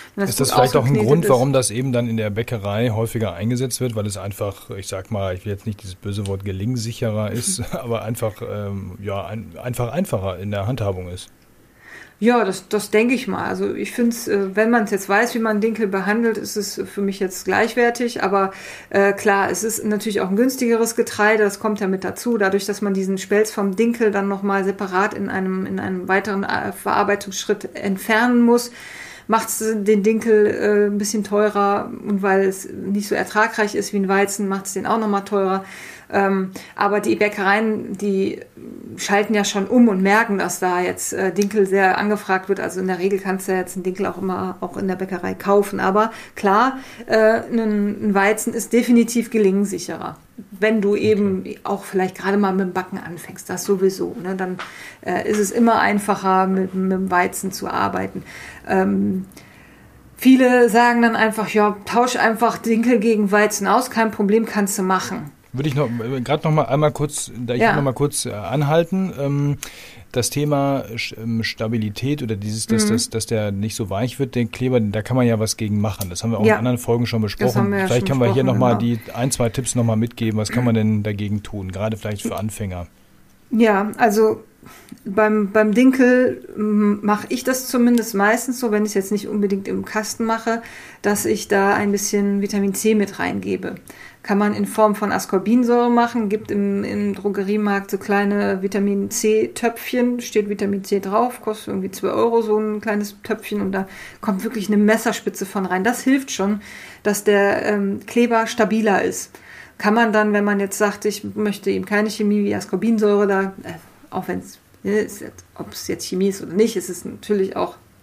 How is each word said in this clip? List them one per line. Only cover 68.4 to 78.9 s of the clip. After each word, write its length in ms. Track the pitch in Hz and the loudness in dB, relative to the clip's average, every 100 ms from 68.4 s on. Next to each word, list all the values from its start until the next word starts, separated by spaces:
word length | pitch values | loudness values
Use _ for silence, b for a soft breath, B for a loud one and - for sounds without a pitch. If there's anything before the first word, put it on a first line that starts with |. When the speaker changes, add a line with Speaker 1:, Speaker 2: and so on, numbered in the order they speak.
| 98 139 143 165 165 190 185 - | -4 0 2 2 2 0 -2 -2
Speaker 2:
Ähm, 400 | 139 143 143 139 B B B B B | -2 0 0 -2 B B B B B
das 200 | 123 - | -2 -2
Thema 540 | 143 147 143 139 135 - | 0 0 2 0 -2 -4
Sch-, 200 | 117 - - | -8 -10 -8
ähm, 240 | 117 113 | -4 -2
Stabilität 800 | 107 - 113 117 107 104 135 143 | -2 -4 -2 -2 -2 -4 -4 -2
oder 140 | 113 104 | -4 -4
dieses, 300 | 104 110 - | -4 -4 0
dass, 200 | 220 208 | 2 2
Speaker 1:
Mhm. 40 | |
Speaker 2:
dass, 200 | 113 - | 0 -2
dass 160 | 113 - | -4 -2
der 260 | 110 104 | -2 -2
nicht 240 | 98 107 - | -2 -4 -4
so 140 | 101 | -4
weich 280 | 98 120 - | -2 -4 -4
wird, 160 | 127 | -4
den 160 | 120 113 | -2 -4
Kleber, 300 | - 127 127 | -2 0 2
da 220 | 107 107 | 0 -2
kann 140 | - 127 | -2 2
man 100 | 120 | 2
ja 120 | 107 | 2
was 180 | 110 - | 0 -2
gegen 220 | 107 104 | -2 0
machen. 280 | 107 - 90 | 0 -2 -8
Das 140 | 87 | -4
haben 80 | 117 | -2
wir 80 | 110 | 2
auch 80 | 214 | 4
Speaker 1:
Ja. 80 | |
Speaker 2:
in 60 | 208 | 4
anderen 180 | 123 123 | 2 -2
Folgen 280 | - 120 120 | 0 0 0
schon 140 | 113 | 0
Speaker 1:
Das 100 | 104 | -2
Speaker 2:
besprochen. 300 | - 123 113 | 0 0 2
Speaker 1:
haben 60 | 202 | 2
wir 80 | 202 | 0
ja 60 | 185 | 2
Speaker 2:
Vielleicht 220 | 175 190 | 0 2
Speaker 1:
schon 100 | 131 | 2
Speaker 2:
können 20 | |
wir 140 | 120 | 2
hier 100 | 127 | 2
Speaker 1:
besprochen, 160 | 131 120 | 2 2
Speaker 2:
noch 60 | 123 | 2
mal 120 | 107 | 2
Speaker 1:
genau. 200 | 117 | 0